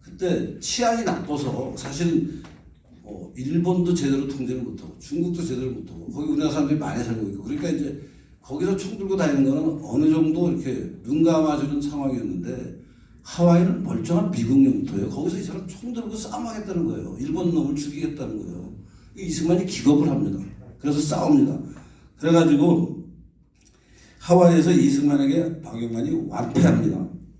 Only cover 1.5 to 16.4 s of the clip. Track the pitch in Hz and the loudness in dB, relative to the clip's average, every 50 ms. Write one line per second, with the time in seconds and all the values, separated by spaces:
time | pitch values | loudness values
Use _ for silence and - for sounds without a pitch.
1.5 | 147 131 131 127 123 - - 139 - 156 170 170 156 151 143 - - - - - | -4 -4 -6 -8 -8 -10 -10 -8 -4 0 0 2 2 2 0 0 -8 -12 -14 -18
2.5 | - - - - - _ _ _ - - - 107 107 98 - - - 127 131 147 | -20 -20 -20 -20 -20 _ _ _ -20 -20 -18 -18 -16 -16 -16 -16 -12 -8 -6 -2
3.5 | 165 170 175 180 180 180 170 175 175 - 143 135 135 135 139 135 139 135 127 117 | 0 0 2 2 2 2 2 2 2 0 2 0 0 0 0 -4 -6 -6 -6 -6
4.5 | 127 127 120 104 - - - - - - - - 143 170 175 175 170 - 143 127 | -4 -6 -6 -8 -10 -14 -16 -18 -18 -20 -12 -8 -4 -2 -2 -2 -2 -4 -4 -4
5.5 | 127 120 131 127 117 - - - - - - 117 - 143 151 156 143 147 156 147 | -4 -4 -4 -6 -6 -8 -12 -14 -16 -14 -14 -12 -8 -6 -4 -2 0 0 0 0
6.5 | - 156 143 139 151 151 - - - 120 120 113 113 110 107 98 98 95 - 117 | 0 0 0 0 0 -2 -2 -4 -4 -4 -4 -4 -4 -4 -4 -6 -8 -10 -8 -8
7.5 | 143 147 165 175 - - 294 - - - - - - - - _ - _ _ - | -6 -4 -4 -4 -2 -4 -4 -6 -8 -10 -14 -18 -20 -20 -20 _ -20 _ _ -12
8.5 | - - 180 196 190 - - - - 190 196 190 190 170 160 147 139 139 135 135 | -6 -4 -2 -2 -2 -2 -4 -8 -8 -8 -4 -4 0 0 2 2 4 4 2 2
9.5 | 139 151 156 160 151 - - - 113 139 156 160 156 160 156 156 160 175 175 156 | 2 2 0 -2 -2 -4 -8 -4 0 2 4 4 4 4 4 2 2 2 2 0
10.5 | - - - 131 123 - - - - - - 117 143 160 165 165 160 156 156 151 | 0 -2 -4 -4 -6 -6 -8 -10 -12 -12 -6 -4 2 4 4 4 6 4 2 2
11.5 | 147 135 139 143 143 139 143 147 147 143 135 135 127 117 107 95 90 87 85 - | 0 0 -2 -2 -2 -4 -4 -4 -6 -4 -4 -2 -4 -4 -4 -6 -6 -6 -6 -8
12.5 | - - - - - - - - - _ - _ - - - - - 170 170 175 | -8 -10 -10 -12 -14 -16 -20 -20 -20 _ -20 _ -20 -20 -18 -12 -2 2 4 6
13.5 | 170 175 180 196 - - - - - 113 113 - - - 208 - - 117 117 113 | 6 6 6 4 2 -2 -2 -4 -4 -4 -2 0 0 0 0 0 -2 -2 0 4
14.5 | 135 135 135 123 - - - - - 98 113 - - 127 156 170 - - - - | 6 6 6 6 4 2 -2 -4 -4 -4 -4 -4 -4 -4 -4 -4 -4 -4 -6 -8
15.5 | - 170 - - - - 233 247 233 233 220 214 208 214 - - 247 247 | -10 -10 -12 -12 -14 -12 -12 -10 -8 -8 -8 -8 -10 -10 -10 -8 -8 -8